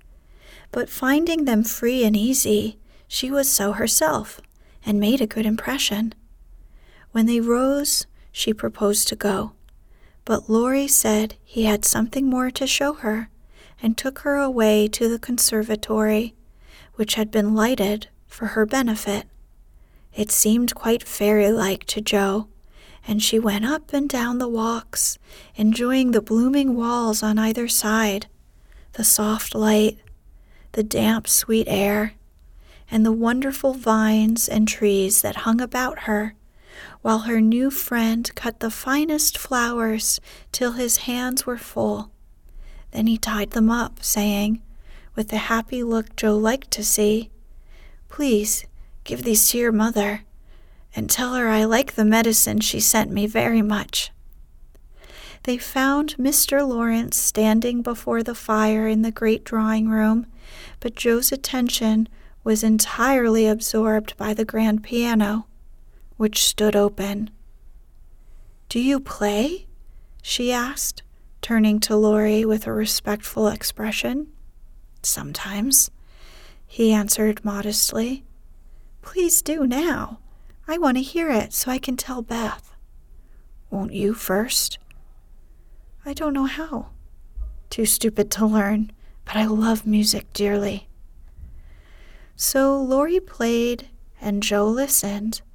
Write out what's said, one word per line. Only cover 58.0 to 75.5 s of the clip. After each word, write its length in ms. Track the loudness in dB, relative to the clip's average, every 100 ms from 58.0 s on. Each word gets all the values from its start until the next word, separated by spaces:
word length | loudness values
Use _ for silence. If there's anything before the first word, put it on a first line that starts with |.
| -2 -2
the 120 | -2
fire 520 | -6 -2 2 2 2 2
in 140 | 2
the 100 | 0
great 340 | 0 0 0
drawing 440 | -2 -2 0 2 2
room, 380 | 2 4 2 -2 -12 -20 -20 -18 -10
but 160 | -8
Jo's 380 | -2 2 2 2
attention 720 | -2 -4 -2 0 0 2 2 0 -6 -20 -6
was 180 | -2 2
entirely 840 | 4 2 0 0 2 4 4 4 4
absorbed 680 | 2 -2 0 2 0 -2 -6
by 160 | -4
the 100 | -2
grand 380 | -2 0 2 0
piano, 640 | -2 -2 2 2 2 -2 -6 -16 -20 -20 -20 -20 -16 -2
which 260 | -2 2
stood 320 | 0 2 2 4
open. 540 | 2 0 -6 -4 -8 -12 -20 -20 -20 -20 -20 -20 -20 -20 -20 -20 -20 -20 -8
"Do 100 | -2
you 220 | 0 0
play?" 680 | -2 -2 0 0 -2 -4 -12 -20 -20 -20 -20 -14
she 320 | -6 -2 -2
asked, 500 | -2 -2 -4 -8 -8 -16 -20 -20 -10
turning 400 | 0 4 4 2
to 160 | 2 4
Laurie 480 | 4 4 4 2
with 220 | 2 0 -2
a 60 |
respectful 760 | -4 -2 -2 -4 -4 -4 -2 0
expression. 800 | 0 -6 -6 -6 -4 -4 -4 -8 -14 -20 -20 -20 -20 -20 -8
"Sometimes," 880 | -4 -4 -6 -10 -8